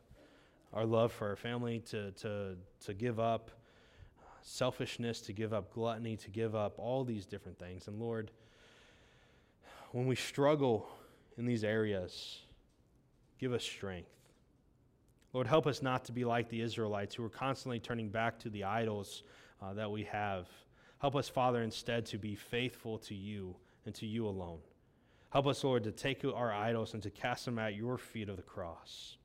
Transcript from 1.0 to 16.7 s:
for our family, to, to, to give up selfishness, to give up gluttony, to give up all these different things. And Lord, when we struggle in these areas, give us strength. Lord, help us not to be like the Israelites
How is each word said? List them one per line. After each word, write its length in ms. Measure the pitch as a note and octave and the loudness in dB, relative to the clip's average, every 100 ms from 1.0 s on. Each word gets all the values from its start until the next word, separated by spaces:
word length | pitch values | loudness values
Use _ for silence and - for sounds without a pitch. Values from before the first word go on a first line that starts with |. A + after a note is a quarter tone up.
| A#2 | 6
for 160 | - G#2 | 4 -4
our 80 | G2 | -2
family, 440 | A#2+ A#2+ A#2+ A#2 G#2+ | -2 -2 0 -2 -4
to, 220 | A2 G2+ | -6 -6
to, 440 | G2 A2 G#2 G2 F2+ F#2 - | -6 -4 -2 -4 -6 -12 -12
to 140 | - | -8
give 240 | G2 A#2+ A2 | -2 0 4
up 320 | A2+ A2+ - - - - - - - - - - | 4 2 -2 -18 -20 -20 -20 -20 -20 -20 -20 -20
selfishness, 760 | - - B2+ - B2+ - A#2 A2+ | -10 0 0 2 -2 -2 -2 -2
to 120 | - | -4
give 200 | G#2 A2 | -2 0
up 200 | G#2+ F#2+ | 0 -2
gluttony, 440 | - A2+ A2 A#2 G#2+ | -2 0 0 -2 -4
to 120 | - | -4
give 280 | G2+ A2+ G#2+ | -2 0 2
up 200 | G2+ - | 0 0
all 280 | A2 C3 | 0 0
these 220 | B2+ G#2+ F#2 | 0 -2 -4
different 300 | G2+ F#2+ F2 | -10 -10 -12
things. 300 | F2+ F#2 - | -10 -10 -8
And 140 | G#2 | -6
Lord, 320 | A#2 A2+ G#2+ - - - - - - - - - - - _ _ - - - | -2 -2 -4 -10 -20 -20 -20 -20 -20 -20 -20 -20 -20 -20 _ _ -20 -20 -8
when 160 | B2 B2+ | 0 2
we 80 | B2 | 2
struggle 720 | - - C#3+ D3+ C3+ A2 - - - - - - | 0 4 6 8 6 4 2 -12 -20 -20 -16 -4
in 80 | A#2+ | 0
these 160 | A#2+ | 2
areas, 800 | G#2 A2 G#2+ G2 F#2 - - - - - _ _ _ - _ _ _ - | 4 4 4 2 -2 -6 -10 -12 -16 -20 _ _ _ -20 _ _ _ -6
give 140 | B2+ | 0
us 100 | A#2+ | 0
strength. 480 | - - G2 F2+ - - - - _ _ _ _ _ _ _ _ - | -2 -6 -6 -6 -8 -18 -20 -20 _ _ _ _ _ _ _ _ -6
Lord, 140 | B2+ A#2+ | -2 4
help 220 | D#3 D#3 | 6 6
us 120 | B2 | 2
not 240 | C3+ B2+ - | 2 0 0
to 60 | |
be 120 | A#2+ | -2
like 240 | A#2+ A#2 A#2+ | 2 2 2
the 120 | A2+ | 0
Israelites 540 | A#2 | -2